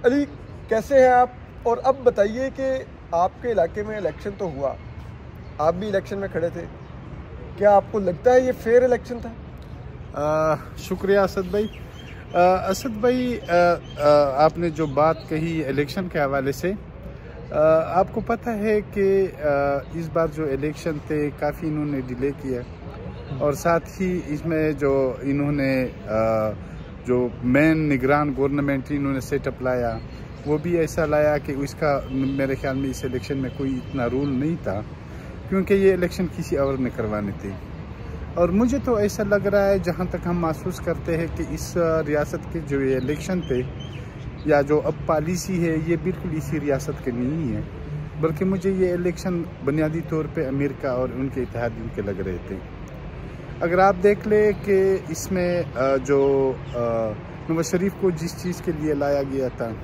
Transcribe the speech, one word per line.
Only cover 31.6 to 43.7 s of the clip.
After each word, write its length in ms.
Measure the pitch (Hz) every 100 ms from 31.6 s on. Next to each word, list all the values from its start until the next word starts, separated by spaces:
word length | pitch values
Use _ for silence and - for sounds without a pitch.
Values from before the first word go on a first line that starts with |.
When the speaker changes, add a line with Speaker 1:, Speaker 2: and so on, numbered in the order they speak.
| 139 - 156 139 123
Speaker 2:
मेरे 440 | 131 135 139 135 131
ख्याल 200 | 139 135
में 140 | 139
इस 160 | 127 135
election 320 | 127 - 135
में 200 | 131 -
कोई 120 | 135
इतना 360 | 131 - 135 120
rule 240 | 127 143
नहीं 280 | 127 147 170
था, 280 | - 98 - - - - - - -
क्योंकि 240 | 190 185
ये 200 | 196 190
election 320 | 185 175 - 175
किसी 300 | - 160 151
और 220 | 139 135
ने 120 | 127
करवाने 420 | - 110 107 101
थे। 220 | - 101 95 - - - - - - - -
और 140 | 175
मुझे 280 | 196 240 269
तो 200 | - 220
ऐसा 240 | 208 -
लग 240 | 202 202 196
रहा 180 | 202 196
है, 140 | 196
जहाँ 280 | 175 165 180
तक 140 | 175 170
हम 140 | 175
महसूस 400 | 165 156 185 175
करते 360 | 175 160 - 160
हैं 200 | 165 -
कि 80 |
इस, 340 | 160 160 - 180
अ, 240 | 165 160
रियासत 400 | 147 147 147 170 -
के 60 | 165
जो 220 | 147 139
ये 160 | 135 131
election 440 | 127 151 - 185
थे, 220 | 151 127 131